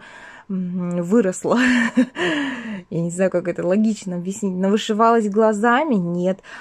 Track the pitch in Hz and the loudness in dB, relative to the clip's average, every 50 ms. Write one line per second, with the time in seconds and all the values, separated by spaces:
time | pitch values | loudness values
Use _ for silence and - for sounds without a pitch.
0 | - - - - - - - - - - 196 185 185 180 180 185 175 175 175 175 | -4 -10 -20 -20 -20 -20 -20 -20 -10 -6 -4 -4 -4 -4 -4 -4 -4 -2 -2 -2
1 | 175 170 202 240 214 185 180 - - 165 185 240 254 254 247 240 233 226 - 247 | 0 2 4 4 4 2 0 -2 -2 0 2 2 4 4 2 2 2 2 2 0
2 | 254 - - 339 359 349 311 294 285 269 247 233 233 226 214 190 175 - 202 165 | 0 0 -2 -2 -2 -2 0 -2 -2 -4 -6 -8 -8 -10 -10 -10 -10 -6 -4 -4
3 | 170 175 170 180 196 185 185 180 175 180 170 - 170 175 185 214 214 226 214 - | -4 -4 -2 -2 0 0 0 0 -2 -2 -4 -4 -2 0 2 2 2 2 0 -2
4 | - 185 180 175 170 185 196 - - 196 185 180 190 196 202 220 - - 220 208 | -6 -8 -6 -6 -6 -6 -6 -4 -4 -4 -2 0 0 2 2 0 0 -2 0 2
5 | 226 226 233 233 214 208 190 214 226 220 220 202 208 240 240 254 - 320 247 202 | 4 4 4 4 2 2 2 2 2 2 2 2 2 2 2 2 2 2 0 0
6 | 175 170 175 175 175 185 190 190 - - - - | 0 -2 -2 -2 0 -2 -2 -2 -6 -14 -20 -20